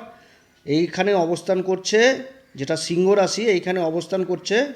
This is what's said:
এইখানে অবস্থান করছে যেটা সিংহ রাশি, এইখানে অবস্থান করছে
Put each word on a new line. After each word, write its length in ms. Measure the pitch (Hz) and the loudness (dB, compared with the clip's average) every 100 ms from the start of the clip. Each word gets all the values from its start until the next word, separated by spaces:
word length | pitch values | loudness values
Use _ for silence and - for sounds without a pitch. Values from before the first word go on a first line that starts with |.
| - - - _ _ _ - | -6 -20 -20 _ _ _ -2
এইখানে 480 | 151 170 180 196 | 0 0 0 2
অবস্থান 480 | 196 165 165 - 185 | 2 2 -2 -2 -2
করছে 380 | 185 185 - 214 247 262 - - _ | 0 -4 0 4 4 2 -6 -18 _
যেটা 220 | 135 139 156 | -10 -4 -4
সিংহ 300 | - 170 185 | -2 2 4
রাশি, 300 | 202 185 202 | 4 2 0
এইখানে 380 | 226 180 175 185 | 0 0 0 -2
অবস্থান 440 | 165 165 165 190 | -2 -2 -4 -4
করছে 320 | 175 180 - 214 285 | -2 -4 0 0 0